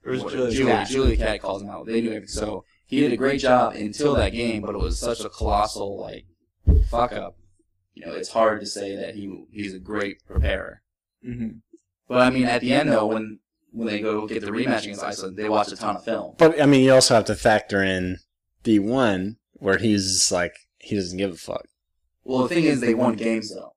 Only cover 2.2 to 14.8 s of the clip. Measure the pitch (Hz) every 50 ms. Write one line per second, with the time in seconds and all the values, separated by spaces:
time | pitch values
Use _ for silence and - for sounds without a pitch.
2.2 | 95 98 - 107 107 107 104 92 - _ _ _ _ _ 131 139 147 135 - -
3.2 | 131 139 139 135 131 127 127 123 120 113 - - 104 107 104 - 147 147 143 -
4.2 | 104 - - 117 120 117 110 110 104 107 98 98 90 87 - - 127 120 117 110
5.2 | 107 104 - - 110 107 104 104 104 110 - 104 101 101 98 95 98 104 107 -
6.2 | - _ _ _ _ _ _ _ _ - - - - - 117 120 120 123 107 104
7.2 | 95 92 - _ _ _ _ _ _ _ _ _ _ _ _ 85 85 85 82 82
8.2 | 90 - - 117 113 110 107 104 101 101 - 104 101 98 98 90 85 85 - 104
9.2 | 98 98 92 - - _ - 104 101 98 92 92 95 101 107 107 101 98 92 _
10.2 | _ - - - - 113 98 95 92 - - _ _ _ _ _ _ _ _ _
11.2 | - 123 120 123 117 110 - - _ _ - _ _ _ _ _ _ _ 123 123
12.2 | 123 127 127 131 127 120 117 120 117 127 131 139 156 151 - 110 107 107 110 110
13.2 | 110 107 107 _ _ _ _ _ _ _ - 113 117 113 104 104 107 110 107 107
14.2 | 104 107 110 110 104 101 104 117 127 135 123 110